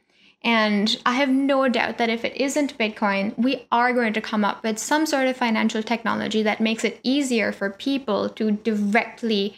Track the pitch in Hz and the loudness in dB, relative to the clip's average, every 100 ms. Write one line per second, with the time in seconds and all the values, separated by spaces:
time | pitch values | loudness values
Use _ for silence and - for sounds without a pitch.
0 | _ _ _ _ 233 226 214 208 214 - | _ _ _ _ 0 2 4 2 2 0
1 | - 247 277 262 277 269 269 233 - 226 | 0 2 2 2 2 2 2 2 0 0
2 | 226 226 - - 269 302 277 - 214 - | -2 0 -4 -2 -2 0 -2 -2 -4 -2
3 | 208 196 202 - 254 277 - 233 247 247 | -2 0 -2 0 0 0 0 2 2 2
4 | 226 220 - 214 202 - 226 214 - 302 | 0 -2 -2 0 0 0 -4 -4 0 0
5 | 311 285 262 254 240 220 220 220 220 233 | 2 2 0 0 0 2 0 0 -2 -2
6 | 214 214 208 214 214 208 220 226 214 - | -2 -2 -2 0 0 0 0 0 -2 -2
7 | 240 277 262 233 202 202 196 - 269 269 | -2 0 0 0 0 -2 -6 -4 -4 -2
8 | 247 202 202 - 220 208 226 208 202 220 | -2 -2 -2 -2 -2 0 0 0 0 0
9 | - - 233 202 202 | -2 -6 -2 0 -2